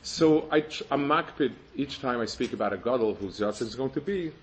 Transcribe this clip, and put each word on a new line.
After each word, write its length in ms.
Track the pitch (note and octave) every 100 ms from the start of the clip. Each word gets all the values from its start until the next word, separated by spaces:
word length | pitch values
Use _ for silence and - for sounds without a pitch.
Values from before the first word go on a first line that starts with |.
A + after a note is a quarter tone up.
so 460 | - - D#3+ D#3 D#3
I 120 | D#3
tr-, 220 | D3+ - -
I'm 180 | C#3+ C#3+
makpid 440 | D#3 E3 - C3 - - -
each 260 | C#3 -
time 180 | C3+ A#2+
I 60 | G#2+
speak 280 | - A#2+
about 200 | A2+ G#2
a 40 | G2
gadol 360 | A2+ B2+ A2
whose 260 | F2 G2 E2+
yahrzeit 220 | G#2 G#2
is 120 | A#2 A2+
going 160 | C3
to 100 | C3+
be 300 | D3+ G3 E3 -